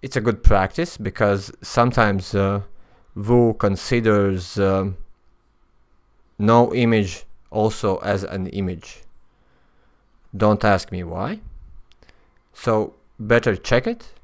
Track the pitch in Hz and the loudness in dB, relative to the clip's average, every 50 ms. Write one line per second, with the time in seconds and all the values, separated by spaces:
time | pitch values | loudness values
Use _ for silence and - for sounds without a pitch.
0 | - 135 - 131 110 117 113 104 - - 110 98 95 95 - - 165 170 - - | -14 -6 -6 -4 -2 -2 -2 6 6 6 6 6 2 0 -2 -4 -6 -6 -6 -10
1 | 113 104 - - 110 104 101 98 98 - - - - - - - 120 120 120 - | -10 -10 -4 0 0 2 2 0 -2 -8 -16 -18 -16 -8 0 2 2 2 4 2
2 | 117 107 101 98 95 - - 101 98 98 98 101 101 - - - - _ _ _ | 2 2 2 -2 -4 -4 -2 -2 0 0 0 -2 -6 -8 -14 -20 -20 _ _ _
3 | _ _ - - 104 104 120 123 120 117 110 - - 104 98 95 - - - 120 | _ _ -14 -10 -2 2 4 4 4 4 2 0 0 -2 -2 -2 -4 -2 -2 0
4 | 117 110 107 104 101 98 98 92 90 - - - 98 95 95 95 95 98 95 - | 2 4 4 4 4 2 0 -2 -4 -8 -4 0 0 2 2 0 0 -2 -6 -8
5 | - - - _ _ _ _ _ _ _ _ _ _ _ _ _ _ _ _ _ | -12 -16 -16 _ _ _ _ _ _ _ _ _ _ _ _ _ _ _ _ _
6 | _ _ _ _ _ _ _ _ 104 104 113 117 120 120 - 117 123 117 117 110 | _ _ _ _ _ _ _ _ 2 4 6 6 6 4 2 0 2 2 4 2
7 | 104 95 85 - - - - - - _ - 107 107 110 104 - - 107 95 90 | 2 0 -4 -10 -14 -18 -20 -20 -20 _ -4 0 0 0 -2 -2 -2 -2 -2 -2
8 | - - 104 98 95 - - 101 92 92 - 98 98 92 90 82 - - - - | -2 -2 -2 -2 -4 -6 -8 -8 -8 -8 -6 -4 -4 -4 -6 -8 -12 -18 -20 -20
9 | - - - - - _ _ _ _ _ _ _ _ _ _ _ _ _ _ _ | -20 -20 -20 -20 -20 _ _ _ _ _ _ _ _ _ _ _ _ _ _ _
10 | _ _ _ _ _ - - 101 104 104 107 101 - 107 101 95 - - - 90 | _ _ _ _ _ -16 -6 0 2 2 2 2 2 2 2 2 0 -4 -10 -10
11 | 90 85 85 87 95 120 190 220 - - - - - - - - - _ - _ | -8 -8 -8 -8 -6 -6 -8 -8 -12 -16 -18 -18 -20 -20 -20 -20 -20 _ -20 _
12 | - _ - _ _ _ _ _ _ _ _ - - - 113 107 107 - - _ | -20 _ -20 _ _ _ _ _ _ _ _ -10 -4 0 0 0 0 -2 -6 _
13 | _ _ _ _ 113 104 113 117 117 - 107 90 - - - 120 127 - 233 233 | _ _ _ _ -2 2 2 2 4 2 -2 -2 -2 0 0 0 0 0 -6 -6
14 | - - - - | -10 -20 -20 -20